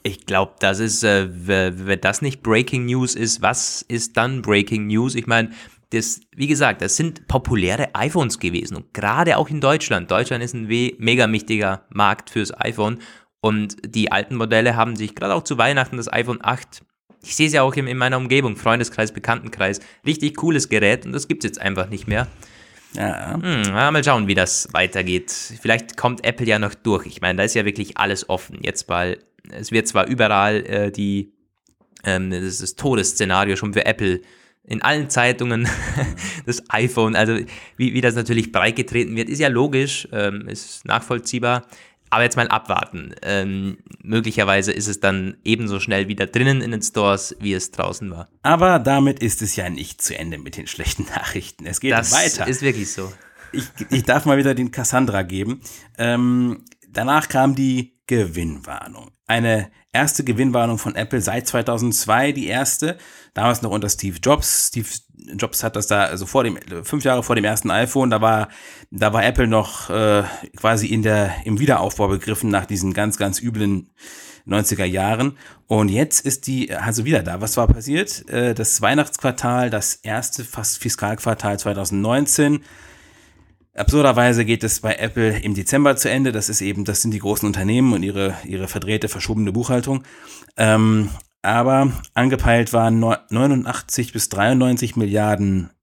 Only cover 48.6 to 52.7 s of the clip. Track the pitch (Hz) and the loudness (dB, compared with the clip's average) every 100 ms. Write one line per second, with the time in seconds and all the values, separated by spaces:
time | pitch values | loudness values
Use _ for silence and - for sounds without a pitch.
48.6 | 185 175 120 139 139 139 113 - 104 - | 6 4 4 4 4 2 -2 -2 -4 -4
49.6 | 90 73 76 - - - 82 76 69 - | -6 -6 -10 -8 -6 -6 -8 -8 -12 -12
50.6 | - - 78 - 101 - - - - - | -10 -8 -4 -4 -4 -6 -6 -6 -10 -12
51.6 | - - 135 117 113 135 175 - 107 131 | -10 -4 0 0 2 2 0 0 -4 -2
52.6 | 139 | -2